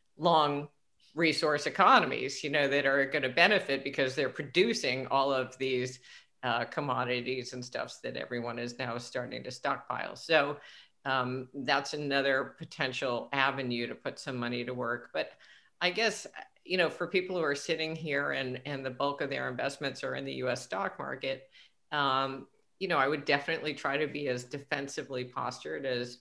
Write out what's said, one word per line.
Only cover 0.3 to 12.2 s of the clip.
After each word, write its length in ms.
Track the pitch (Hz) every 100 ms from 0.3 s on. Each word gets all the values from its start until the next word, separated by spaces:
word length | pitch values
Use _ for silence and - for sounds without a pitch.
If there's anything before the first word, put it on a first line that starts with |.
| 160 147 143 151 _ _ _ _ 147
resource 500 | 165 143 156 147 147
economies, 800 | - 190 254 151 123 131 -
you 60 | 151
know, 180 | 147 143
that 180 | 139 139
are 200 | 139 135
gonna 240 | 151 131
benefit 540 | 127 180 202 - 135
because 300 | 139 143 131 131
they're 140 | 131
producing 760 | - 143 165 226 233 135 127 131
all 260 | 135 139
of 240 | 135 127 -
these, 420 | 131 127 127 127 - - - _
uh, 200 | 127 117 117
commodities 880 | - 143 123 123 123 120 131 120
and 120 | 127 123
stuffs 340 | 123 120 -
that 160 | 120 120
everyone 440 | 123 123 117 117
is 180 | 120 120
now 200 | 123 120
starting 460 | 123 131 123 117
to 80 | 127
stockpile. 640 | 127 143 135 - 117 - 95
So, 420 | - 160 143 147 - - - _ 139
um, 420 | 131 127 127 127
that's 400 | 143 131 139 143
another 640 | 151 143 139